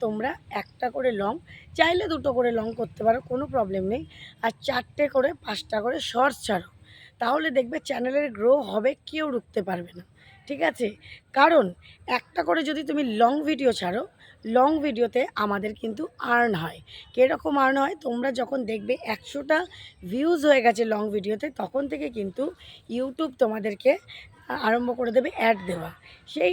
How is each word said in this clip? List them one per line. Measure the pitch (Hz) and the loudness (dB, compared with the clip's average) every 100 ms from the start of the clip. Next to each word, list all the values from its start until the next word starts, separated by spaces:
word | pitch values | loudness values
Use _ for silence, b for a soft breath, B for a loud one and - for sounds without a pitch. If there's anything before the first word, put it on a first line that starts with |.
তোমরা | 226 214 247 339 - | -2 -4 -4 -6 -8
একটা | 208 - - 247 | -8 -8 -6 -6
করে | 277 254 | -2 -2
লং, | 214 196 311 - B B | -2 -2 -4 -10 B B
চাইলে | - 320 349 415 | 2 2 2 0
দুটো | 311 277 | -2 -2
করে | 247 240 | 0 0
লং | 233 220 | 0 -4
করতে | 226 220 - | -6 -8 -2
পারো, | 220 233 | 0 0
কোনো | - 247 285 | 0 -6 -4
প্রবলেম | 254 202 190 190 | -2 -2 -2 -2
নেই। | 247 320 B B B | -4 -6 B B B
আর | 226 - - | -6 -6 -4
চারটে | 247 - - 294 | -4 -4 -2 0
করে | 269 269 320 | 2 0 -2
পাঁচটা | - 208 - 214 | -8 -8 -6 -4
করে | 220 277 | -2 -4
শর্টস | - 233 269 - - | -4 2 2 0 -2
ছাড়ো, | 190 170 - B B B B | -4 -4 -18 B B B B
তাহলে | 233 285 311 | 0 0 0
দেখবে | 262 240 302 - | 0 -2 -2 -6
চ্যানেলের | 254 247 277 294 | -4 -2 -2 -2
গ্রো | 202 226 285 | 0 2 4
হবে, | 220 202 226 294 - | 2 -2 -2 -2 -6
কেউ | 311 302 | -6 -4
রুখতে | 247 - - | -4 -4 -6
পারবে | 185 180 175 175 | -4 -6 -8 -16
না, | 180 _ b b - | -20 _ b b -10
ঠিক | 277 | -2
আছে? | 330 - 226 214 B B B | -2 0 -4 -6 B B B
কারণ | - 302 330 196 180 B B - | 6 6 6 4 -2 B B -4
একটা | 247 - - | -4 -4 -4
করে | 320 330 | 0 0
যদি | 294 302 | 0 -4
তুমি | 285 302 269 214 | -4 -2 -2 4
লং | 233 285 | 4 4
ভিডিও | 302 285 269 | 0 0 2
ছাড়ো, | 220 180 202 349 _ b b | 0 -2 -4 -6 _ b b
লং | 220 233 269 320 | 0 4 6 4
ভিডিওতে | 294 226 240 247 277 | 0 0 0 0 -2
আমাদের | - 208 202 208 | -2 -2 -2 -4
কিন্তু | 214 226 214 320 - | -6 -8 -6 -8 -8
আর্ন | 254 240 240 | 0 2 4
হয়। | 185 160 - - B B | 2 -4 -8 -16 B B
কীরকম | - 262 302 320 285 | 2 4 4 0 2
আর্ন | 262 269 | 4 4
হয়? | 277 320 | 0 -2
তোমরা | 269 240 254 | -6 -2 -2
যখন | 247 254 269 | -2 -2 -4
দেখবে | 220 220 208 262 - | -4 -4 -4 -4 -4
একশোটা | 214 - 285 277 311 359 B B B 180 | -8 -8 -6 0 0 0 B B B -6
ভিউজ | 226 311 339 294 | -2 2 4 6
হয়ে | 269 | 6
গেছে | 233 214 | 6 4
লং | 226 214 214 | 2 0 -2
ভিডিওতে, | 208 196 214 302 - | -2 -2 -4 -6 -6
তখন | 196 262 277 | -6 -4 -4
থেকে | 285 294 | -4 -6
কিন্তু | 233 196 185 294 370 B B B | -6 -6 -4 -6 -6 B B B
YouTube | 233 269 262 320 254 | -6 -4 -4 -4 0
তোমাদেরকে | 233 220 208 202 254 339 - B B - - | 0 0 -6 0 2 2 0 B B -18 -8
আরম্ভ | 254 226 233 247 240 | -2 2 2 0 -2
করে | 240 | 0
দেবে | 226 254 - | 2 2 2
অ্যাড | 226 214 185 | 2 2 0
দেওয়া। | 170 165 - B B B | -6 -6 -12 B B B
সেই | 302 302 | 0 0